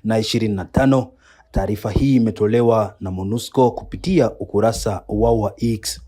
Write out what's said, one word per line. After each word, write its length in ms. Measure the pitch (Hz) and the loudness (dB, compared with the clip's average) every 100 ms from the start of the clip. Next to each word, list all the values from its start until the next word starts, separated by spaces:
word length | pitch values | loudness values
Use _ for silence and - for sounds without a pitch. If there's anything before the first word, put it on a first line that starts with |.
na 160 | 110 110 | -2 -2
ishirini 360 | 107 - 110 98 | 0 -2 -2 -2
na 100 | 87 | -2
tano. 460 | - 135 135 123 - _ _ _ | 0 4 2 0 -10 _ _ _
Taarifa 400 | - 98 104 110 | -4 -4 -4 -4
hii 240 | 95 139 131 | 0 2 4
imetolewa 800 | 110 - 104 117 117 113 101 - | 2 0 0 2 4 2 0 -4
na 120 | 95 | -8
monusco 600 | 92 95 117 - - 123 | -6 -4 -4 -2 2 2
kupitia 600 | - - - 175 180 117 | 2 -8 -8 0 2 2
ukurasa 720 | - 107 101 110 110 113 95 - | -2 -4 0 0 0 -4 -6 -4
wao 320 | 104 117 117 | 0 2 2
wa 140 | 104 - | 0 -2
X. 440 | 117 110 - - | -4 -4 -6 -12